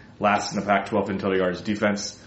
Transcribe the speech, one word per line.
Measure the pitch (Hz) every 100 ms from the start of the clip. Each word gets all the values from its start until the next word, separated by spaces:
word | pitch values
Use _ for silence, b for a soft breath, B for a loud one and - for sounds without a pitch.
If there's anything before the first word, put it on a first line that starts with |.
| b b
last | 104 101 -
in | 104
the | 95
Pac-twelve | 98 - 104 98
in | 95
total | 101 95
yards | 92 87
defense, | 107 101 107 101 - -